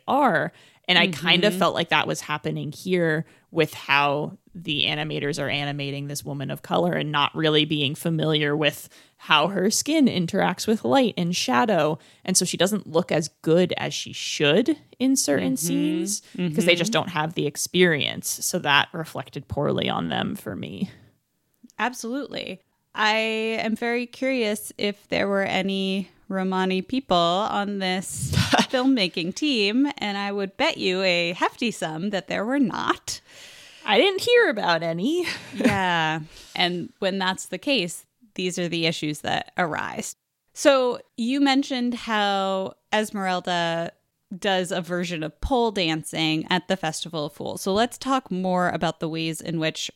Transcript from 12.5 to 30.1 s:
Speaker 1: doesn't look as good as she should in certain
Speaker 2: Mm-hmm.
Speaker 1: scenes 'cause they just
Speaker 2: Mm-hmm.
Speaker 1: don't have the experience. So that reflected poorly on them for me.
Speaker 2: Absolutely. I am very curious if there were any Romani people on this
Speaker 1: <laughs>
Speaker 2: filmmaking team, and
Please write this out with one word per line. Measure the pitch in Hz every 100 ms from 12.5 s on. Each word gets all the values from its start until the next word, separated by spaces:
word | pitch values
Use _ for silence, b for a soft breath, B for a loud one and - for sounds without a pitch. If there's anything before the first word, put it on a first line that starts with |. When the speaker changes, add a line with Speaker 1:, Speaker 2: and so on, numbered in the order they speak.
| -
Speaker 1:
doesn't | 185 214 -
look | 156 -
as | 147 151 -
good | - 170 180 -
as | 143
she | - -
should | - - - 147 170 247 302 - -
in | 262
certain | 269 - 285 262
Speaker 2:
Mm-hmm. | 262 -
Speaker 1:
scenes | 277 294 320 202 202 B -
'cause | 180 156
they | 170
just | 175 175
Speaker 2:
Mm-hmm. | 156
Speaker 1:
don't | -
have | 170 160
the | 165 147
experience. | - - 175 180 151 58 - - -
So | - 180
that | 143 143 -
reflected | 175 160 - - 151 -
poorly | - 143 - -
on | - 82
them | - - -
for | - 98
me. | - 95 196 B B _ _ _ _ _ - -
Speaker 2:
Absolutely. | 226 247 226 269 269 - - 185 _ _ _
I | - 214 220
am | 220 220 220 220 226
very | 226 240 240 240
curious | - 262 262 214 214 - -
if | 202 202 _
there | - 196
were | 196
any | 196 185 190 196 190 190 180 _ _
Romani | 190 185 185 185 185
people | 185 254 - 175
on | 170 180 214 208 202 202
this | 185 185 180 - -
Speaker 1:
<laughs> | -
Speaker 2:
filmmaking | - - - 254 262 262 180 185 165
team, | - 302 240 202 240 285 -
and | 208